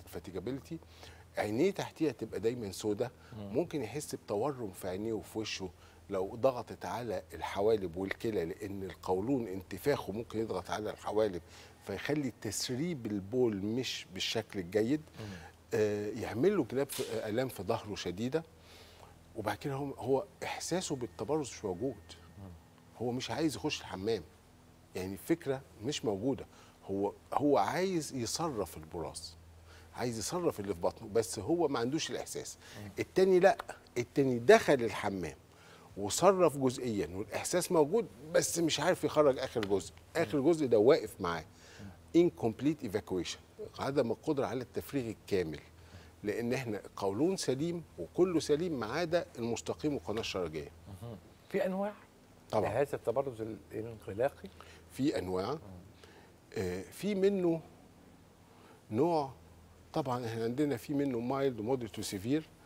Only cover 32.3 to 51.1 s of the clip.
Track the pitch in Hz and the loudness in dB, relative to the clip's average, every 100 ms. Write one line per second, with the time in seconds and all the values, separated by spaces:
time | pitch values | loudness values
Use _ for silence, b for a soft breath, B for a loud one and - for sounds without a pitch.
32.3 | - - - B 110 104 98 110 - 190 | -8 -10 -12 B -14 -10 -6 -2 4 6
33.3 | 185 185 - - - - - 120 - 135 | 8 8 6 -2 -14 -10 -6 -2 2 4
34.3 | 123 120 220 - 139 113 - - 95 80 | 6 10 10 10 4 4 -2 -2 -2 -4
35.3 | 69 - B B B B - 101 - 180 | -8 -16 B B B B -6 -2 4 6
36.3 | 190 170 139 131 123 127 104 85 90 113 | 8 6 6 2 2 -2 0 -2 -4 -6
37.3 | - - 180 165 175 147 214 180 - 156 | -6 0 0 4 4 6 4 0 -6 0
38.3 | 175 165 170 165 - 175 170 147 - 151 | 2 2 2 2 2 2 2 2 6 6
39.3 | 131 127 120 98 98 - - - - 117 | 6 0 -2 2 2 0 -12 -6 -2 0
40.3 | 143 135 165 135 117 110 151 107 - 90 | 2 4 4 6 8 8 8 4 -4 -2
41.3 | 85 - B B B 98 B - 165 175 | -2 -6 B B B -16 B 0 4 6
42.3 | - 117 110 135 160 110 101 - 92 82 | 4 -2 0 0 0 -2 -4 -2 -4 -4
43.3 | - - - 214 - 113 143 117 107 - | -8 -14 -14 -12 -6 -2 0 0 0 -2
44.3 | 143 107 123 120 - - 143 117 101 - | 0 0 -2 -6 -8 -4 -4 -4 -6 0
45.3 | 98 82 76 - - B B B B 101 | 0 2 -4 -12 -20 B B B B -4
46.3 | 101 120 104 110 101 - - 98 101 160 | -2 0 0 -2 -4 -6 -4 0 2 2
47.3 | 190 - 127 165 170 156 - 104 - 185 | 2 0 0 0 -4 -8 -10 -4 4 4
48.3 | 165 - 147 180 143 107 139 175 170 - | 4 2 2 2 -2 -2 -2 2 0 0
49.3 | - 117 113 - 107 151 135 - 107 104 | -4 -2 -2 -4 -2 0 -2 -2 -4 -2
50.3 | 98 85 78 71 - - 95 120 | -2 -2 -4 -8 -12 -18 -14 -12